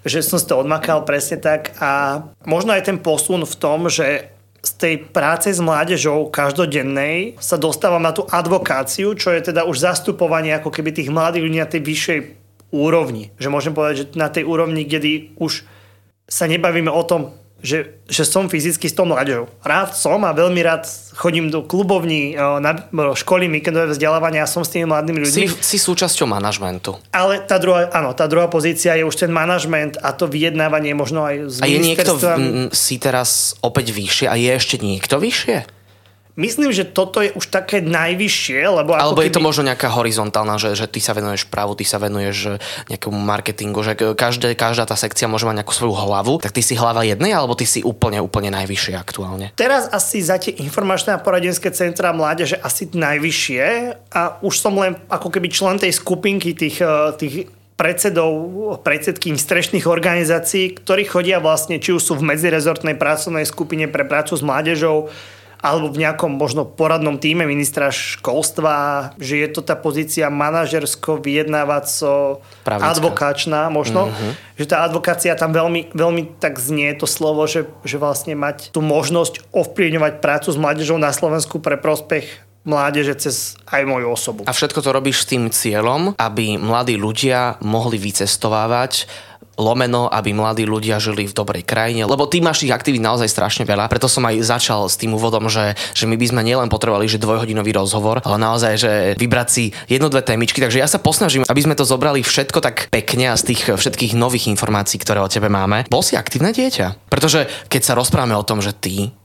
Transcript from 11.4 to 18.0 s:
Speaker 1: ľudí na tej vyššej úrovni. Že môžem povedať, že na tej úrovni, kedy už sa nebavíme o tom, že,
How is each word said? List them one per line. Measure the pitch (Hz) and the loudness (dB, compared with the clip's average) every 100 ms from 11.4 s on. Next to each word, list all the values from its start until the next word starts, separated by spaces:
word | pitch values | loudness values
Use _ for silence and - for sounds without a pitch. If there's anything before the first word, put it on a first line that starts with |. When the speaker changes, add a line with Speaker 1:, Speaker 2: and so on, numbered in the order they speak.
| 160 | 0
Speaker 1:
ľudí | 160 | 0
na | 156 | -2
tej | 165 | -4
vyššej | 143 151 - 156 127 - _ _ _ | -2 -4 -2 -2 -4 -18 _ _ _
úrovni. | 147 156 170 139 110 107 - | 0 2 2 2 -6 -12 -8
Že | 135 | -4
môžem | 143 151 | -2 -2
povedať, | 151 151 139 | 0 0 -2
že | 139 165 | -6 -4
na | 151 | -2
tej | 165 151 | -2 -2
úrovni, | 165 165 160 143 | 0 0 -2 -2
kedy | 156 151 156 156 - | -2 0 -2 -6 -6
už | 160 - - - - _ _ _ _ | -4 -4 -10 -20 -20 _ _ _ _
sa | - 165 | -2 0
nebavíme | 170 175 170 160 | 2 2 2 2
o | 156 | 0
tom, | 165 170 135 - - _ | 2 0 -2 -12 -20 _
že, | 123 156 - - | -4 -2 -4 -14